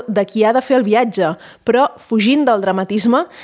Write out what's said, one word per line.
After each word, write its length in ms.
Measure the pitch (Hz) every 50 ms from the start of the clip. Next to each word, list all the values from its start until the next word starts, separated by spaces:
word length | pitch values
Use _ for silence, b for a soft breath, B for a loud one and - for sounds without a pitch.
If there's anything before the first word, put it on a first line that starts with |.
| 233 -
de 160 | 208 208 202
qui 220 | - - 220 214
ha 80 | 214 233
de 60 | 262 262
fer 140 | - 269 254
el 60 | 233 202
viatge, 460 | 208 233 254 233 190 190 180 156 165 B B B B B B -
però 220 | 226 247 277 - - -
fugint 460 | - - 233 220 202 226 277 294 294 262
del 160 | 226 202 196
dramatisme, 640 | 190 185 190 190 185 202 220 190 233 240 277 349 339 B B